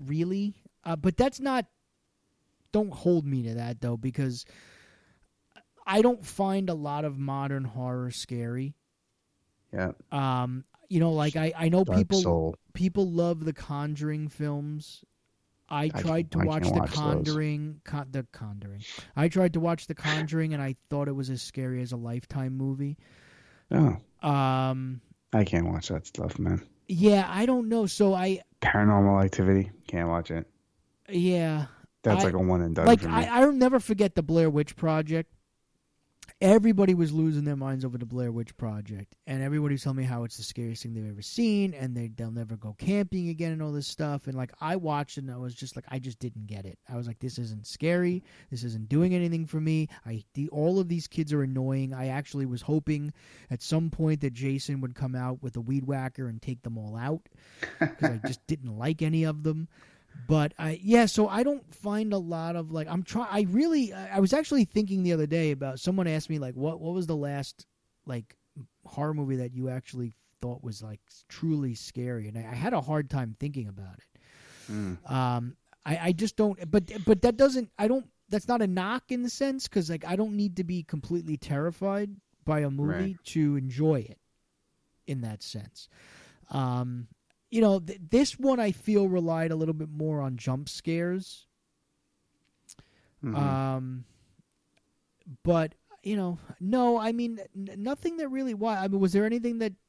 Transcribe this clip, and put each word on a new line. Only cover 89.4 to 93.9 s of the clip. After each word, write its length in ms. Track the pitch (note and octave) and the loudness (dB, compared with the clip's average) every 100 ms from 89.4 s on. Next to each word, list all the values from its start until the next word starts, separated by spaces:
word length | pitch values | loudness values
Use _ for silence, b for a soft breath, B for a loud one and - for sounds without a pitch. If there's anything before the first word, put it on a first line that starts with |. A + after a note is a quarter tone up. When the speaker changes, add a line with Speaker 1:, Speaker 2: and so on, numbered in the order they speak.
| E3 | 0
Speaker 1:
a 60 | D#3+ | 0
little 160 | D#3+ | 0
bit 160 | D#3 D#3 | -2 -6
more 320 | D3+ D#3 D3 | -4 -2 0
on 160 | C3+ B2 | -2 -4
jump 320 | - C3 C#3+ | -2 -4 -6
scares. 800 | - E3 E3 F3 F#3 - - _ _ _ _ _ _ _ _ _ _ _ _ - - b b b b | -8 -4 -2 0 -2 -6 -14 _ _ _ _ _ _ _ _ _ _ _ _ -20 -20 b b b b
Speaker 2:
Mm-hmm. 140 | C#3 B2+ | -6 -2
Speaker 1:
Um, 680 | C#3 C3+ C3+ C3 B2+ | 0 0 -2 -4 -6